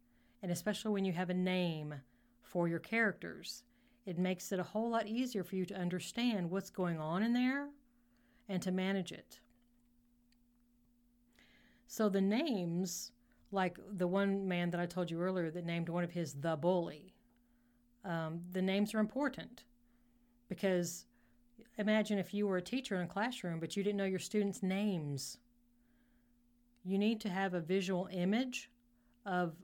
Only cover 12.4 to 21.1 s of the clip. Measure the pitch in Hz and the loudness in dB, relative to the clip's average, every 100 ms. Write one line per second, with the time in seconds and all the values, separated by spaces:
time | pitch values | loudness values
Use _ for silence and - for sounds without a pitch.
12.4 | 320 208 175 170 185 - - _ _ _ | 2 0 0 0 -2 -4 -10 _ _ _
13.4 | - 196 185 175 - 196 175 190 196 196 | -6 0 0 -2 -10 -2 2 4 4 2
14.4 | 190 175 175 170 175 185 170 170 180 190 | 0 0 2 0 -2 -2 -2 0 0 2
15.4 | 165 170 170 170 165 170 175 175 156 139 | 0 -2 -2 -2 0 0 0 -2 -4 -2
16.4 | 165 156 170 185 170 151 - - _ _ | -2 2 4 4 2 -6 -16 -20 _ _
17.4 | _ _ _ _ _ _ 180 165 160 165 | _ _ _ _ _ _ -4 -2 -2 -4
18.4 | 175 185 190 196 208 220 214 262 285 - | -4 0 2 4 2 2 0 2 -2 -2
19.4 | - - - _ _ _ _ _ _ _ | -12 -16 -20 _ _ _ _ _ _ _
20.4 | - 175 196 180 175 - - | -12 -2 2 2 2 -4 -12